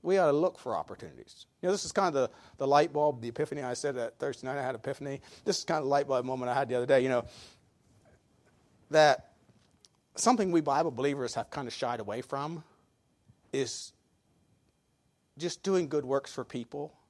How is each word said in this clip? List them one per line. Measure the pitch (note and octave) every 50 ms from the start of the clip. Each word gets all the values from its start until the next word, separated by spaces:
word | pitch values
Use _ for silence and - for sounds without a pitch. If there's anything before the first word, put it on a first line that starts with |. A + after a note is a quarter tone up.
We | - F3 F#3+ G3
ought | F3+
to | D3+ C#3
look | D3 E3 F3+ - -
for | - B2 A2
opportunities. | E2 D2+ - G2 - - D#2 C2+ - - - - - - _ _ _
You | - F3+
know, |
this | G3 G3 -
is | F3
kind | - - G3+ F3+
of |
the, | D3+ C3+ B2+ A2+ - - - - - -
the | C#3
light | C3+ C#3+ D3 D3+ E3+
bulb, | C#3 D3 D3 D3+ C3+ A#2+
the | A2+ A#2
epiphany. | A2+ - D3 C#3 C#3 D3
I | C3+ B2+
said | B2 - - C#3+ B2
that | B2 A#2 A2+ - _
Thursday | - C#3 B2+ - -
night | C3 C3+ C#3+
I |
had | C3 B2+ C3
epiphany. | A2 - C3+ D3 - C#3+ C#3+ C#3 C#3 - - - - -
This | - F#3 -
is | -
kind | - E3+ D#3
of | C#3+
the | C3+
light | C#3+ C#3+ C#3+
bulb | C#3 C3+ B2 B2
moment | C3 C3 C3 B2 B2
I | B2+
had | C3+ C#3 A#2
the | B2
other | B2 B2
day, | B2 C#3 C3
you | B2+ C3
know, | B2+ A#2+ A#2 - - - - - - _ _ _ _ _ _ _ _ _ _ _ - _ _ _ _ _ _ _ _ _ _ _ _ _ _ _
that | D3 D#3 D3+ D3 C3 - - - _ _ _ _ _ _ _ _ _ _ _ - _ _ _ _ _
something | - - A3+ B3+ A3+ G3+ F#3
we | E3+ E3+
Bible | D3+ C#3 C#3 D3 E3 E3
believers | C3 A2+ C3 C#3+ C#3 C#3+ B2+ A2+ -
have | A#2 A#2 -
kind | - D3+ C3+
of | A#2+
shied | - - C3+ A#2+ A#2+ A#2
away | G#2+ G2+ G#2 A#2+
from | B2+ - - C#3 C#3+ D3+ E3+ D#3+ D#3 _ _ _ _ _ _ _ _ _ _ _ _ _ _ _ _ _
is | - C3+ C3 A#2 - - - - _ _ _ _ _ _ _ _ _ _ _ _ _ _ _ _ _ _ _ _ _ _ _ _ _ _ _ _ _ C#3
just | D#3+ F3 - -
doing | - G3 G3 F#3 E3+ C#3+
good | D3 D3+ C3
works | B2+ C#3 C#3 C3+ - -
for | - B2
people. | - - B2 A#2 - - C#3+ C#3+ D#3 _ _ _ _